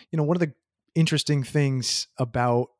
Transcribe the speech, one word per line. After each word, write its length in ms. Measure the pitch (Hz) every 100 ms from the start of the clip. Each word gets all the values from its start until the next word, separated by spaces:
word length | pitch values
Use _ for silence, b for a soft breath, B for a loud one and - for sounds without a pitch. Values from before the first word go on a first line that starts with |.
| B
you 60 | 165
know, 60 |
one 140 | 147 175
of 40 |
the 120 | 165 - _ _ _ -
interesting 480 | 160 151 - 147
things 640 | 131 151 139 131 117 - - -
about, 500 | 123 123 123 120 123 _